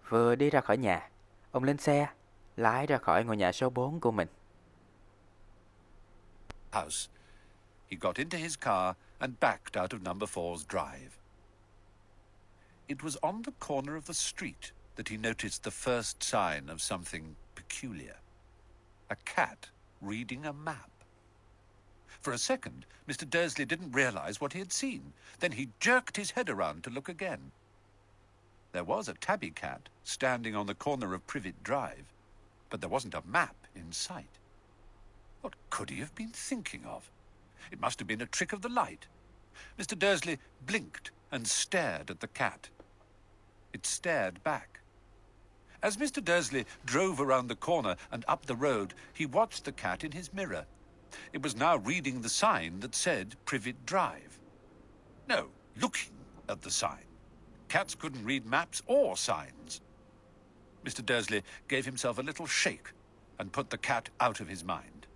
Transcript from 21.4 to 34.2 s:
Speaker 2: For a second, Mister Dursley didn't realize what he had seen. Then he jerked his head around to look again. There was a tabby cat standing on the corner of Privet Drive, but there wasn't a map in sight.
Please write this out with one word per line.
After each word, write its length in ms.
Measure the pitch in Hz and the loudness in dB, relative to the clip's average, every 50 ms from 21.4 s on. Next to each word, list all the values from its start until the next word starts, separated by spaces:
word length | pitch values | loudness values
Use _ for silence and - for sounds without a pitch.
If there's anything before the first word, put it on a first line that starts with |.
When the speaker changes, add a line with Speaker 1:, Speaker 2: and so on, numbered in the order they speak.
| - - - - _ - - - _ - - - - - - - | -20 -20 -20 -20 _ -20 -20 -20 _ -20 -20 -20 -20 -20 -20 -8
Speaker 2:
For 140 | - 139 120 | -4 -4 -2
a 60 | 135 | 0
second, 480 | - - 262 262 - - - - - - - - - | 0 0 0 -2 -2 -12 -12 -14 -18 -20 -20 -18 -8
Mister 220 | - 180 - - | -8 -6 -6 -4
Dursley 380 | 139 170 170 170 156 131 151 139 | 2 4 4 4 4 2 -2 0
didn't 260 | 110 165 165 180 147 | 0 0 -2 -2 0
realize 500 | 120 135 135 127 104 82 71 85 107 - | 2 4 4 4 2 0 -4 -4 -4 -2
what 120 | 147 139 - | -4 -4 -4
he 60 | 180 | -6
had 140 | 196 175 - | -4 -2 -2
seen. 400 | - - 269 226 - 135 143 - - - - - - | -2 -2 -2 -4 -6 -10 -14 -20 -20 -20 -20 -4 -2
Then 120 | 175 170 | -2 0
he 180 | 135 110 139 120 - _ | 0 -2 -6 -6 -4 _
jerked 380 | - 226 247 254 - - - | 4 6 6 6 4 2 -6
his 140 | 208 202 - | -4 -4 -2
head 180 | - 247 240 170 | -2 -2 0 0
around 340 | 113 98 90 76 76 82 - | 0 0 0 0 -2 -4 -8
to 60 | - | -8
look 180 | 117 139 - | -8 -8 -8
again. 440 | - 175 156 196 180 139 - - 135 - - _ _ _ - _ _ _ _ _ _ _ _ - _ _ _ _ _ _ - - - | -8 -8 -6 -4 -4 -4 -6 -10 -18 -20 -20 _ _ _ -20 _ _ _ _ _ _ _ _ -20 _ _ _ _ _ _ -20 -20 -8
There 120 | - 180 175 | -6 -6 -2
was 240 | 170 175 214 208 | 0 0 0 0
a 60 | - - | -4 -8
tabby 380 | - - - 202 196 - 82 | -4 0 0 0 0 0 -8
cat 360 | 78 - - 73 64 - - - _ - - | -8 -6 -6 -6 -6 -8 -10 -18 _ -14 -8
standing 520 | - - - 135 131 127 120 117 113 107 | -8 -4 0 2 2 2 2 0 -2 0
on 100 | 104 104 | 0 -2
the 80 | 101 101 | -2 -4
corner 400 | - - 147 143 127 117 92 92 | -2 0 0 0 0 0 -2 -4
of 140 | 92 - | -4 -6
Privet 360 | - - 143 98 95 - - - | -6 -6 -6 -4 -6 -8 -8 -2
Drive, 480 | - 131 139 117 69 - - 131 - - - - - - - - - _ - - - | 0 0 0 0 -2 -8 -12 -18 -20 -20 -20 -20 -20 -20 -20 -20 -20 _ -20 -12 -10
but 100 | - 90 | -8 -6
there 80 | 85 85 | -4 -2
wasn't 240 | 92 135 - 92 - | -2 -2 -2 -2 -8
a 80 | 80 73 | -8 -6
map 320 | 82 113 170 156 - - - - - - | 0 2 2 2 2 -4 -18 -20 -20 -18
in 160 | - 82 82 | -16 -14 -10
sight. 480 | - - - - 180 131 | -6 -6 -6 -6 -8 -10